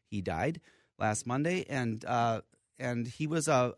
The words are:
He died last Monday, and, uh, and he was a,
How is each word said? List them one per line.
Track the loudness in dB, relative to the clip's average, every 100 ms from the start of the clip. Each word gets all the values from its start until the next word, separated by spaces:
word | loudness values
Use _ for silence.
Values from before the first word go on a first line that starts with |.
| _
He | -4
died | -2 0 -2 -2 -10 _ _ -2
last | 0 0 0
Monday, | 0 0 0 -2
and, | -2 -2 -2
uh, | -2 2 2 0 -4 _ _ -8
and | -4 -4 -4
he | -4 -2
was | 0 4
a, | 4 4